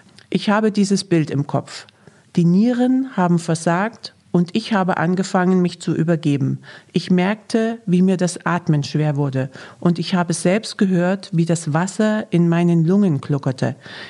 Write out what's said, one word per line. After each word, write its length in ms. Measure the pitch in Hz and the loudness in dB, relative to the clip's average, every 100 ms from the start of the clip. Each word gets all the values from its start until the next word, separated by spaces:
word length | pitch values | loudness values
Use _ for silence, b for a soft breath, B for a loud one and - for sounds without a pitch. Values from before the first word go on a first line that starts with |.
| B B B | B B B
„Ich 200 | 180 - | -4 0
habe 220 | 208 220 | 0 2
dieses 320 | 208 196 196 | 0 0 0
Bild 260 | - 170 151 | 0 0 0
im 160 | 135 143 | -2 -2
Kopf. 400 | 135 - - - b b b b - | -4 -6 -16 -20 b b b b 0
Die 100 | 170 | 4
Nieren 640 | 180 233 240 254 262 262 - | 4 2 2 2 2 0 -2
haben 240 | 180 170 | 2 0
versagt 720 | 165 165 - 170 214 - - - _ | 0 -2 0 0 -2 -8 -20 -20 _
und 240 | 175 170 226 | -2 0 -2
ich 180 | 220 | -2
habe 240 | 214 180 - | -2 0 0
angefangen, 640 | 160 185 185 190 180 185 | 0 0 0 0 2 2
mich 160 | 180 170 | 0 -2
zu 140 | - 165 | -4 -2
übergeben. 640 | 160 165 160 143 135 135 B B B | 0 0 0 0 -2 -4 B B B
Ich 160 | 180 - | -6 0
merkte, 680 | 180 180 214 - 226 226 226 226 | 2 2 -4 -2 -2 -2 -4 0
wie 160 | 180 | 2
mir 140 | 185 185 | 4 2
das 280 | 180 - - | 0 -2 -4
Atmen 380 | 175 175 151 | -4 0 0
schwer 320 | 135 151 151 143 | 0 -2 0 0
wurde. 340 | 143 131 127 B B B | -2 -2 -6 B B B
Und 180 | 175 175 | -2 0
ich 160 | 170 | -2
habe 200 | 180 175 | -2 -2
selbst 440 | 170 180 202 220 - | -2 0 0 -4 -2
gehört, 520 | 196 185 175 196 - | 0 2 0 -2 -4
wie 120 | 165 170 | -2 0
das 280 | 165 156 | 0 0
Wasser 540 | 147 190 - 214 214 220 | -2 -2 -2 0 0 0
in 180 | 170 170 | 2 2
meinen 380 | 170 175 170 160 | 2 2 2 4
Lungen 340 | 196 202 139 | 2 2 0
gluckerte. 540 | - 143 139 127 127 - B B | -2 -2 -2 -2 -4 -4 B B